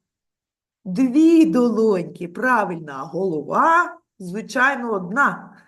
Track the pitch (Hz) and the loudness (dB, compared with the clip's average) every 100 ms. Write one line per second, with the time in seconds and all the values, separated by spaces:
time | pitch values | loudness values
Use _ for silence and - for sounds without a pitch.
0 | _ _ _ _ _ _ _ _ 196 185 | _ _ _ _ _ _ _ _ -6 0
1 | 262 254 320 330 320 247 240 214 220 190 | 2 4 6 6 4 2 2 2 2 0
2 | 160 - 175 202 254 240 190 170 151 135 | -2 -10 -12 -4 0 0 0 -6 -10 -12
3 | 156 165 190 156 143 214 302 339 349 - | -10 -6 -4 -4 -4 0 2 2 0 -6
4 | _ - 180 196 220 262 262 269 240 202 | _ -18 -12 -12 -8 0 0 0 -4 -6
5 | 170 233 254 - - - | -4 0 0 -2 -12 -20